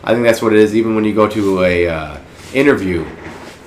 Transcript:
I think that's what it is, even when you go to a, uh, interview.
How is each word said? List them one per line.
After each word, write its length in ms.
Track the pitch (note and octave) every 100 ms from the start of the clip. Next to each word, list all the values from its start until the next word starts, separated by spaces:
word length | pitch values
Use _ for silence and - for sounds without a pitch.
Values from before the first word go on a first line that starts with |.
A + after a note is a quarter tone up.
I 100 | -
think 100 | A#2 A#2+
that's 160 | A2+
what 120 | A2+
it 60 | G#2+
is, 160 | G#2+ G#2+
even 180 | A2 A2
when 80 |
you 100 | G#2+
go 140 | G#2 G#2+
to 360 | G#2+ G2+ F#2
a, 240 | F#2 F2+ F2
uh, 280 | D#2+ D#2 D2 - - -
interview. 520 | B2+ C#3+ B2 F#2+ E2+ D2+ - - - - -